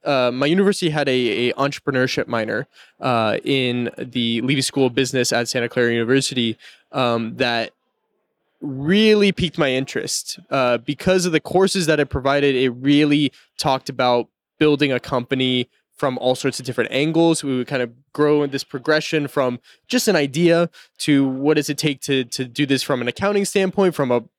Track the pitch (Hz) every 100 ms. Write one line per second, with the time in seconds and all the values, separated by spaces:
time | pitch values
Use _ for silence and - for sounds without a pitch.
0 | - 139 123 123 143 180 196 202 170 151
1 | 139 127 120 101 120 - 139 139 - 131
2 | 127 - 120 117 110 107 - _ - _
3 | - 120 110 107 - 139 127 123 120 -
4 | 127 123 117 117 127 147 131 - 131 120
5 | 123 131 120 117 117 131 117 - 120 117
6 | 113 135 127 127 117 107 - - _ 139
7 | 123 117 113 120 123 117 113 _ _ _
8 | _ _ _ _ _ _ 151 131 147 202
9 | 220 214 202 - 170 - 143 131 135 -
10 | - - - - 175 139 127 120 117 147
11 | - 185 175 156 - 180 190 196 160 151
12 | 139 139 131 143 143 131 131 123 135 147
13 | 151 147 139 - _ - 151 131 - 131
14 | 123 123 110 _ _ _ 151 143 147 123
15 | - 131 123 131 127 127 120 _ _ _
16 | 143 127 127 127 139 - 127 123 110 127
17 | 151 160 165 160 143 127 123 139 120 120
18 | _ - 147 151 143 135 - 139 - 151
19 | - 160 147 - 127 123 _ _ _ 247
20 | 226 175 143 139 170 165 170 - - _
21 | - 139 135 131 143 156 143 143 156 139
22 | - 135 123 - 127 120 143 135 - 131
23 | 120 - 196 208 196 202 190 196 190 156
24 | 135 120 117